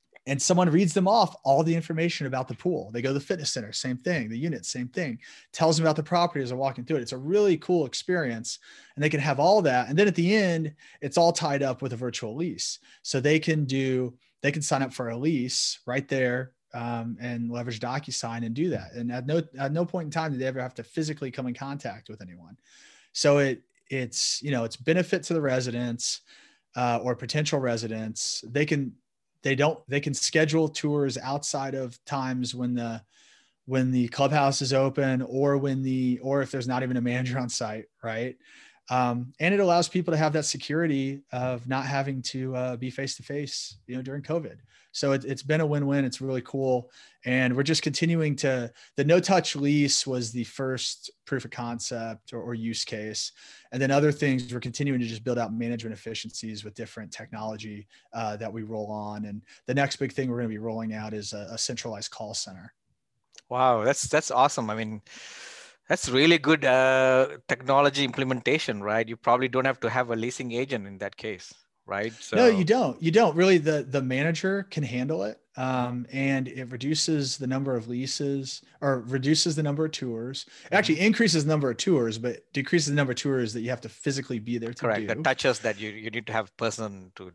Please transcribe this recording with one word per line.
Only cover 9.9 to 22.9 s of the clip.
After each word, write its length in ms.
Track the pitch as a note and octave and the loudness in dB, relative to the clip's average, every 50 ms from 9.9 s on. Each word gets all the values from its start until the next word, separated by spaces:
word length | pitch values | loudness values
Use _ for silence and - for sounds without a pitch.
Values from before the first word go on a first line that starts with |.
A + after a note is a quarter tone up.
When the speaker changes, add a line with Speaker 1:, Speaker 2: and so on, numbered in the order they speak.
| C#3+ E3+ | 4 4
Speaker 1:
then 80 | G#3 G#3 | 4 4
at 80 | F3 | 4
the 180 | E3+ E3+ F3+ G#3 | 4 4 4 4
end, 420 | A3 G3+ F3+ E3+ D#3+ D#3+ D3+ D3+ _ - - - - | 4 4 4 2 0 -2 -4 -6 _ -20 -20 -16 -10
it's 160 | - C#3 - F3+ | -6 0 4 4
all 160 | E3+ E3+ E3+ | 6 6 4
tied 280 | - E3 D3+ C#3+ C#3 | 2 0 0 0 0
up 200 | C#3 C3+ B2+ - | 0 0 -2 -2
with 100 | C#3 B2+ | -4 -6
a 60 | A#2+ A2+ | -6 -4
virtual 400 | B2+ A#2+ A#2 - B2 G#2+ A2+ D3 | -4 -4 -6 -6 -6 -6 -6 -4
lease. 420 | E3+ F#3 B2 F3 - - - - _ _ - _ | -4 -4 -4 -6 -6 -8 -8 -10 _ _ -20 _
So 180 | - - - C3+ | -6 -2 0 2
they 180 | B2 D3 D#3 D#3+ | 4 6 6 6
can 280 | D#3 E3 D#3+ D#3 D3 | 6 4 2 2 2
do, 480 | B2 C3 C3+ C3+ C3 C3 B2+ B2+ B2 B2 _ _ _ _ _ | 2 0 0 2 2 2 0 0 -2 -6 _ _ _ _ _
they 100 | - C#3+ C#3+ | 0 0 0
can 80 | D#3+ | 0
sign 200 | D3 - D3 C3+ | 0 0 2 2
up 120 | C3+ B2 - | 0 0 -4
for 160 | - B2 A#2 | -6 -6 -4
a 80 | A#2 A#2+ | -4 -2
lease 640 | C3+ D#3+ E3 C3 A#2+ B2+ - - - - - - - | 0 0 2 2 0 -2 -2 -2 -2 -2 -4 -6 -6
right 220 | B2+ B2 C3+ C3+ - | -4 -4 -2 -2 0
there, 460 | C3+ C3 B2+ B2 B2 B2+ C3 B2+ _ _ _ _ - | 0 2 2 2 0 0 -4 -6 _ _ _ _ -10
um, 440 | A#2+ A#2+ A#2+ A#2+ A#2 A2+ A#2 A2+ - | -6 -6 -4 -4 -4 -4 -6 -6 -6
and 320 | A#2+ A#2+ A#2+ A#2 A#2 A#2 | -6 -6 -4 -4 -4 -4
leverage 300 | A#2+ A#2+ A#2+ A#2+ A2+ G#2+ | -4 -4 -4 -6 -6 -6
DocuSign 640 | B2+ A#2+ B2+ C#3+ C#3+ - A#2 - - A2+ A2+ A#2 A#2+ | -4 -4 -4 -4 -4 -6 -6 -6 -4 -4 -4 -4 -4
and 80 | A2+ A#2 | -4 -2
do 160 | C3+ E3+ F#3 | -2 0 0
that. 240 | C3 G2 F#2 - - | 0 -2 -4 -8 -10
And 180 | A#2+ A#2 A#2+ | -8 -6 -4
at 140 | B2 B2+ B2 | -4 -4 -2
no, 160 | C#3 D3+ E3+ D#3+ - - C3 | 0 0 0 0 -2 -4 -4
at 140 | C#3 C#3 D3 | -4 -2 0
no 100 | E3 F3 | 0 -2
point 220 | F3 - F#3 E3 | -2 -2 -6 -6
in 60 | D3+ | -4
time 200 | D3+ E3 D#3+ D#3 | -4 -4 -2 -2
do 60 | C#3 B2 | -2 -2
they 100 | C3 C3 | -2 -2
ever 140 | B2+ C3 | -2 -4
have 140 | B2+ B2+ - | -6 -6 -8
to 80 | - A2+ | -10 -12
physically 480 | - - E3 D#3+ D3+ D3+ D3+ C#3+ C3 | -8 -4 -4 -2 -2 -4 -6 -6 -8
come 160 | B2 - B2+ B2 | -6 -6 -6 -6
in 60 | A#2+ | -6
contact 540 | - C#3 C3+ C#3 C#3+ - A#2+ G2+ A2+ - - | -6 -6 -8 -8 -8 -8 -8 -10 -10 -14 -16
with 140 | G#2+ G2+ | -16 -16
anyone. 340 | G#2 F2+ F2 F2 E2 E2+ G2 - _ _ _ - - - | -16 -16 -18 -18 -20 -20 -20 -20 _ _ _ -20 -20 -20